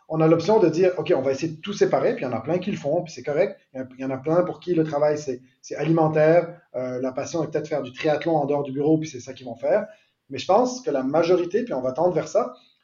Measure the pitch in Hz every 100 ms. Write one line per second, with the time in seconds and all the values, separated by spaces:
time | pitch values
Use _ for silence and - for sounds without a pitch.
0 | - 160 160 165 160 220 175 151 185 -
1 | - 151 135 175 160 - 208 - 196 135
2 | 165 226 135 113 131 180 208 175 143 165
3 | 170 - - 147 202 - _ 131 131 -
4 | 131 135 143 170 170 - 180 165 156 143
5 | 151 147 135 127 - _ - - 151 165
6 | 156 156 156 175 165 - _ 123 127 127
7 | 131 143 147 165 147 156 - 147 127 -
8 | 156 147 170 160 139 143 135 131 147 160
9 | 156 127 127 127 127 113 143 202 208 -
10 | _ _ - 131 - 202 254 - 160 139
11 | 131 156 170 180 175 214 - 139 131 156
12 | 180 156 - 202 247 - _ _